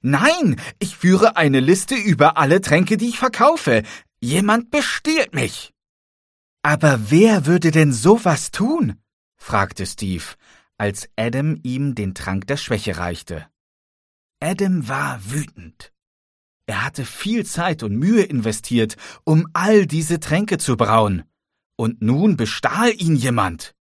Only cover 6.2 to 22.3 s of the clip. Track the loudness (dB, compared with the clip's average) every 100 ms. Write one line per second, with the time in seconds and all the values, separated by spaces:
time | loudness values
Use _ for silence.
6.2 | _ _ _ _ -4 2 2 2 2 6
7.2 | 6 6 4 2 4 4 2 4 4 4
8.2 | 4 -2 -4 -4 -2 0 -2 -4 _ _
9.2 | _ _ -4 -2 -2 -4 -10 -8 -6 -6
10.2 | -8 -18 _ _ _ _ -6 -6 -12 -6
11.2 | -4 -2 -4 -4 -6 -4 -4 -4 -6 -6
12.2 | -6 -6 -6 -8 -4 -4 -4 -6 -6 -8
13.2 | -12 -14 -14 _ _ _ _ _ _ _
14.2 | _ _ -6 -2 -2 -2 -4 -6 -6 -8
15.2 | -8 -8 -8 -14 -20 _ -20 _ _ _
16.2 | _ _ _ _ -10 -6 -6 -8 -12 -8
17.2 | -4 -4 -4 -4 -4 -4 -4 -2 2 2
18.2 | 2 -2 -4 -6 -2 0 0 -4 -18 -10
19.2 | 0 2 2 -2 4 4 4 -2 -2 -4
20.2 | 0 -2 0 -2 -2 0 2 4 2 -2
21.2 | -8 _ _ _ _ -6 -6 -2 0 2
22.2 | 2